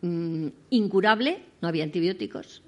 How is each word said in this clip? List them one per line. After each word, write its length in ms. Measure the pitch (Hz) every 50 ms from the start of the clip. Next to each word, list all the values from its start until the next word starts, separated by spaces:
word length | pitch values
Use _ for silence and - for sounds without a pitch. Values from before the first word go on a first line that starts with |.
mm, 460 | - 175 175 170 170 165 165 160 160 147 - - - _
incurable, 720 | - 240 214 196 - 196 185 214 220 214 247 285 359 - - - _ _
no 80 | - 170
había 160 | 165 165 156
antibióticos. 760 | 151 151 185 165 175 190 185 208 202 - - - - - - _